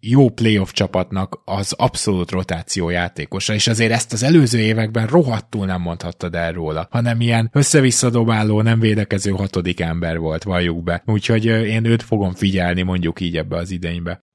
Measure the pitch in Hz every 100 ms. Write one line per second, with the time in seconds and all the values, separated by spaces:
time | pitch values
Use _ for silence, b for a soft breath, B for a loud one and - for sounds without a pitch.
0 | 107 131 127 - 113 104 95 - 95 92
1 | 87 95 95 - - 98 98 - 123 -
2 | - 92 87 92 92 82 - 98 85 87
3 | 87 - 73 95 - 104 117 113 113 113
4 | - 110 131 165 123 117 107 110 110 113
5 | 110 170 131 110 - 107 95 90 87 87
6 | 87 - 87 85 85 87 78 78 82 120
7 | 120 117 117 117 113 143 139 151 131 -
8 | 123 117 113 110 107 107 110 113 110 107
9 | 101 101 101 95 98 95 90 87 82 85
10 | 85 82 80 80 101 90 87 85 85 87
11 | - 107 - 113 113 113 107 110 113 117
12 | - 107 98 90 98 95 87 90 92 90
13 | 82 - 90 82 87 85 90 90 85 85
14 | 85 85 _